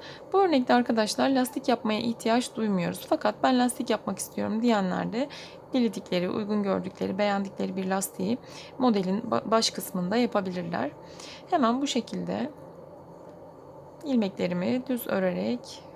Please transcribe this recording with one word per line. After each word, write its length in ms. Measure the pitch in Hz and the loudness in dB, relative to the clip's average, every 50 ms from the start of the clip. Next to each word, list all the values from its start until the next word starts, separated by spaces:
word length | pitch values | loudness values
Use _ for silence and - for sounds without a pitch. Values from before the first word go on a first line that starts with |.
| - - - - - - - | -16 -16 -16 -16 -6 0 4
Bu 80 | 381 | 4
örnekte 320 | 392 370 311 269 247 - 247 | 6 6 6 4 4 6 4
arkadaşlar 560 | 247 240 - 233 226 214 208 - - 247 269 | 4 4 4 2 2 2 0 2 2 2 4
lastik 380 | 277 262 254 247 - 277 - - | 4 4 2 0 -2 -4 0 0
yapmaya 320 | 240 226 - 220 214 214 | 0 2 2 0 0 0
ihtiyaç 560 | - 240 233 - - 226 226 247 247 - - | 0 -2 -2 0 2 2 2 2 2 0 -2
duymuyoruz. 500 | - 220 214 202 185 170 175 180 - - - | -2 0 2 2 2 2 0 -2 -4 -2 -2
Fakat 260 | 330 311 - - - - - | 0 2 2 0 0 2 4
"Ben 160 | 269 262 247 | 4 6 6
lastik 300 | 247 247 240 - 247 - | 4 2 2 0 0 0
yapmak 300 | 226 208 - - 196 - | 0 0 0 -2 -4 -4
istiyorum." 420 | - - - - 202 208 208 220 | -6 -8 -4 -4 -2 0 0 2
diyenler 520 | 226 240 226 208 190 185 180 180 175 175 190 | 4 4 4 4 4 2 0 0 -2 -2 -2
de 160 | 233 277 302 - - - - - - - - - | -2 -2 -4 -4 -10 -14 -14 -16 -18 -8 -2 2
diledikleri, 560 | 262 240 226 196 196 190 - 185 180 175 185 | 2 2 2 0 -2 -6 -2 0 0 0 0
uygun 340 | - - 214 202 214 208 202 | 0 -2 -2 0 0 0 2
gördükleri, 540 | 196 190 190 180 185 - - 185 190 196 190 | 2 0 0 0 -4 -6 -4 -4 -2 0 2
beğendikleri 580 | 208 208 202 196 196 196 - - 196 190 185 | 2 2 2 0 -2 -4 -4 -4 -4 -4 -2
bir 100 | 190 190 | -2 -2
lastiği 520 | 185 190 196 190 - - - 185 190 233 262 - - - - - - - - | 0 0 0 -2 -4 -4 -2 -2 0 -2 -2 -4 -10 -16 -16 -16 -12 -4 0
modelin 440 | 254 254 220 202 185 185 190 208 | 2 4 4 4 2 2 0 0
ba-, 300 | - 233 226 233 - 208 | 0 0 0 0 2 2
baş 200 | 220 226 220 - | 2 2 2 2
kısmında 440 | - - 185 - - 185 180 180 208 240 | -2 -4 -8 -6 -4 -4 -2 0 2 2
yapabilirler. 760 | 247 240 - 214 190 190 180 180 175 170 170 - 247 294 - - - - - - - - - - - - | 2 2 2 0 -2 -2 -4 -4 -4 -4 -2 -2 -2 -4 -6 -8 -16 -18 -16 -16 -16 -16 -16 -16 -6 0
Hemen 320 | - 339 254 220 240 262 | 2 2 4 4 2 2
bu 60 | 285 277 | 0 0
şekilde 640 | - 247 226 - - 185 175 170 180 208 233 - - - - - - - - - - - - - - - - - - - - - - - - - - - - - - - - | -2 -2 -2 -4 -4 -6 -4 -2 -2 -2 -4 -6 -8 -12 -18 -18 -18 -18 -18 -18 -18 -20 -20 -20 -20 -20 -20 -20 -18 -18 -20 -20 -20 -20 -20 -20 -20 -20 -20 -20 -16 -10 -4
ilmeklerimi 800 | 302 269 240 214 190 196 - 190 180 180 180 180 214 240 254 254 - | 0 2 2 2 2 0 -2 -2 -2 0 0 0 0 0 -2 -2 -2
düz 200 | 254 233 - - | -4 -4 -2 -2
örerek 760 | - 196 185 185 175 180 190 220 240 247 - - - - - - - | 0 0 2 2 0 0 -2 -2 -2 -4 -6 -10 -16 -16 -16 -18 -18